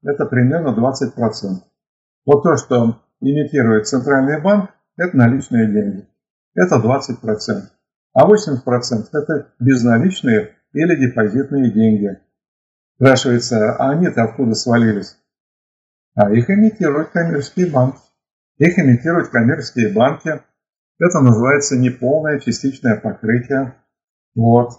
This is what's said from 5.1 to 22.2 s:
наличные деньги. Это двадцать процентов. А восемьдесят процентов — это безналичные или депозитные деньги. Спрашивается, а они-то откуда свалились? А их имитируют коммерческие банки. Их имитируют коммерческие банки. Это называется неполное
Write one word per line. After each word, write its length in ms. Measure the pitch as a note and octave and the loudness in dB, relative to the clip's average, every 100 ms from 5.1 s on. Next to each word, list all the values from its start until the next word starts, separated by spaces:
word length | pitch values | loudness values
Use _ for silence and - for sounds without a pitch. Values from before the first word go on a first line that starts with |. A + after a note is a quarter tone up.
| C3+ | 2
наличные 560 | A#2+ C3 - A#2+ A2 | 4 2 -2 0 0
деньги. 360 | G#2 G2+ F#2+ - _ _ _ _ - | 0 -2 -6 -14 _ _ _ _ -2
Это 240 | F3+ D3 | 0 2
двадцать 400 | A2 C#3 - A#2 | 0 -2 -4 -10
процентов. 520 | A2 G#2+ - G2+ F#2+ _ _ _ _ | -6 -6 -4 -8 -8 _ _ _ _
А 120 | - D#3+ | 2 4
восемьдесят 380 | G#3 F#3 C3 | 4 2 -6
процентов — 460 | C3 B2 - A#2 - | -2 -4 -2 -6 -6
это 340 | D3+ C#3+ D3+ - _ | -6 -4 -6 -6 _
безналичные 960 | B2 C3 A#2+ A#2 F#3 F#3 C3 G#2+ - _ _ | 2 2 2 2 2 -2 0 0 -2 _ _
или 220 | C#3+ E3 D#3 | -2 0 2
депозитные 760 | B2+ A#2+ G#2+ A2+ C#3 C#3 B2+ | 0 0 -2 0 -2 -2 0
деньги. 480 | G2+ A2 G#2+ G2+ F#2+ _ _ _ _ _ _ _ _ | 2 2 2 -2 -8 _ _ _ _ _ _ _ _
Спрашивается, 800 | B2+ B2+ C3+ A#2+ A#2+ A#2 G#2+ - | 4 4 2 -2 0 0 0 0
а 160 | C3 | -2
они-то 320 | D3+ F3+ - | 0 -2 0
откуда 300 | A2 - B2 G#2+ | -4 -2 -2 -2
свалились? 640 | B2 A#2+ A2+ G2+ F#2+ _ _ _ _ _ _ _ _ _ _ - | 0 2 2 -2 -8 _ _ _ _ _ _ _ _ _ _ 0
А 160 | G#2 | 2
их 180 | A2 A#2+ | 2 2
имитируют 600 | G3 G#3+ G#3+ D#3+ C#3+ D#3+ | 2 2 2 -2 -2 -4
коммерческие 600 | F3 E3+ D3+ C3+ - F3+ | -4 -2 -4 -6 -4 -2
банки. 300 | C#3 B2+ - _ _ _ _ _ _ | 0 0 -2 _ _ _ _ _ _
Их 200 | E3 F3+ | 2 4
имитируют 500 | D3 A#2+ D#3 E3+ - | 2 2 2 -2 -2
коммерческие 640 | A#2+ A2+ D#3 - B2 G#2+ | 0 0 -2 -6 -4 -2
банки. 480 | G2 B2+ C#3+ E3 D3 _ _ _ _ _ _ | 2 0 0 -8 -8 _ _ _ _ _ _
Это 200 | E3+ F3 | -2 2
называется 560 | B2+ A2 B2 C#3+ C#3 C3 | 4 4 2 0 0 -2
неполное 640 | B2+ B2 B2+ D3+ | -2 -2 -2 -2